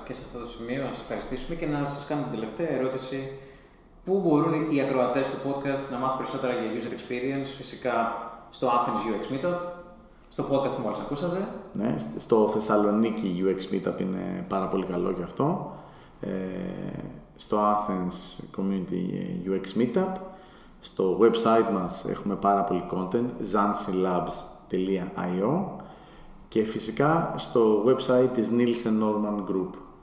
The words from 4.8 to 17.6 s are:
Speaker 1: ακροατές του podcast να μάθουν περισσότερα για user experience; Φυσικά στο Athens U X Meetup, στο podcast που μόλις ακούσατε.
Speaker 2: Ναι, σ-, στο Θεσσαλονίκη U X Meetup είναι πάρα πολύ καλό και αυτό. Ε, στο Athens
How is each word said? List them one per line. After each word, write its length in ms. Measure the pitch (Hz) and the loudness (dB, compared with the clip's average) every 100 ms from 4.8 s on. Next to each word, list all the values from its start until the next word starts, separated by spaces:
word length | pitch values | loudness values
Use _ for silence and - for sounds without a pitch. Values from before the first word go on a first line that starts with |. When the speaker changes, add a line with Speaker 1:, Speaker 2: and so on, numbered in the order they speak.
Speaker 1:
ακροατές 480 | 120 127 120 139 135 | 2 4 4 2 0
του 80 | - 139 | -2 -4
podcast 440 | 139 139 135 127 | -2 -2 -2 -4
να 60 | 123 | -2
μάθουν 180 | 135 131 | -2 -2
περισσότερα 360 | 127 - 127 | -4 -2 -2
για 100 | 120 110 113 | 0 -2 -4
user 160 | 113 | -4
experience; 540 | - - 123 131 139 135 - | -8 -6 -2 -2 -2 -4 -8
Φυσικά 380 | 127 - 127 113 117 - - - - | -12 -4 0 2 0 -2 -10 -14 -14
στο 160 | - 127 | -2 2
Athens 320 | 120 123 110 110 | 4 2 0 -2
U 120 | 101 | -2
X 100 | - | -2
Meetup, 260 | 131 175 - - - - - - - - | -2 -2 -2 -4 -10 -14 -20 -20 -20 -10
στο 160 | - 135 | -6 0
podcast 200 | 135 131 127 | 2 2 -2
που 60 | |
μόλις 160 | 110 - | -4 -4
ακούσατε. 500 | - 143 175 180 208 - - | -4 -2 -2 -2 -4 -8 -8
Speaker 2:
Ναι, 220 | - 110 147 | -2 0 -2
σ-, 220 | - - | -4 -8
στο 280 | - 110 104 | 4 4 6
Θεσσαλονίκη 960 | 107 107 104 104 107 113 - 98 87 | 2 2 4 6 4 2 2 -2 2
U 40 | 95 | 2
X 260 | 92 - | 2 0
Meetup 260 | 98 90 85 | -2 0 -2
είναι 440 | 95 92 92 92 90 | -2 -2 -4 -6 -2
πάρα 200 | 98 92 | -2 0
πολύ 160 | 95 | 0
καλό 280 | 92 87 92 | 0 0 0
και 100 | 90 | -2
αυτό. 540 | 85 - 143 196 - - - - - - | -6 0 0 0 -6 -12 -16 -20 -20 -10
Ε, 100 | 98 95 92 92 92 92 95 - - - - - | -6 -4 -6 -6 -6 -6 -8 -8 -10 -14 -18 -12
στο 220 | - | -2
Athens 880 | 107 | 2